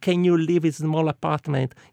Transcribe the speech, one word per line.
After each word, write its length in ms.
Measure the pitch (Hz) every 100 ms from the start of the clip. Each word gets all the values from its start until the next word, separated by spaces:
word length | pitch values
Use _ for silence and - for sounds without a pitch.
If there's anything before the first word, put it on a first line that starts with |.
can 220 | - 175
you 140 | 180 170
live 280 | 160 175 160
in 40 |
a 40 |
small 360 | 147 156 156 156
apartment 640 | - 160 151 - 135 131 - -